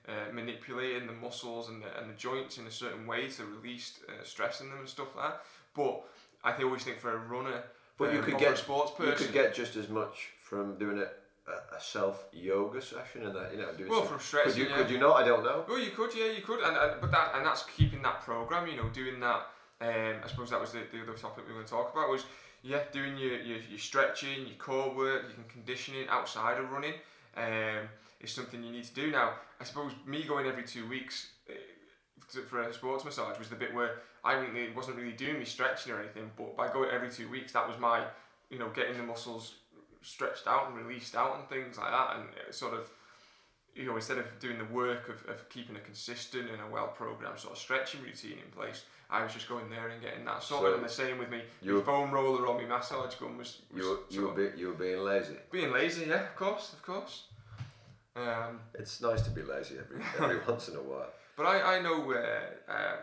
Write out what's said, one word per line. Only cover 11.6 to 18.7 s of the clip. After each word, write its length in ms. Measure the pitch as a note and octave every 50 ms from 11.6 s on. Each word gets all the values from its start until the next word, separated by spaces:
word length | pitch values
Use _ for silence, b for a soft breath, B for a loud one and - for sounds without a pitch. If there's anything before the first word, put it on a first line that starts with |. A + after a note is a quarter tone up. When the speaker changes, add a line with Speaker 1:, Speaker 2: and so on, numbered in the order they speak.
| - - -
Speaker 2:
a 40 | -
self 460 | - - - G#2+ G2 G2 G2 - - -
yoga 480 | - E2 F2+ F#2+ F#2+ G2 G2+ - - C3
session 460 | - - - - - - - A#2 A2
and 80 | G2+ F#2+
that, 180 | F#2 F#2 -
you 60 | - G#2+
know, 120 | F#2+ E2 D#2+
doing 160 | E2+ F#2+ F#2+
Speaker 1:
Well, 100 | D3+ D3
Speaker 2:
some, 60 | - -
Speaker 1:
from 100 | D3 -
stretching, 320 | - - D3 D3 D3 C3+
Speaker 2:
could 80 | A2+ B2
you, 60 | C3+ C3+
Speaker 1:
yeah. 80 | C#3+
Speaker 2:
could 140 | C#3 B2 A#2
you 80 | B2 B2+
not? 160 | C#3 D3 D#3 -
I 40 | -
don't 160 | B2 A2+ G2+
know. 220 | A2 B2+ C#3 E3 D#3+ -
Speaker 1:
Well, 100 | A#3 B3+
you 100 | A3+ G3
could, 240 | - A3 A#3 A3+ A#3
yeah, 120 | A3+ A3
you 160 | A3 A3 G3
could, 180 | - G#3 A#3 -
and, 160 | - E3 D#3
and 240 | C#3+ D3 D3 D3 -
but 100 | - -
that, 220 | F3+ E3 D#3 - -
and 100 | C3+ D3
that's 200 | D#3+ - - -
keeping 380 | - - - - - - -
that 180 | C3+ A#2+ - -
program, 460 | - - A#2 A#2 A#2 - E3 F3 E3+
you 80 | E3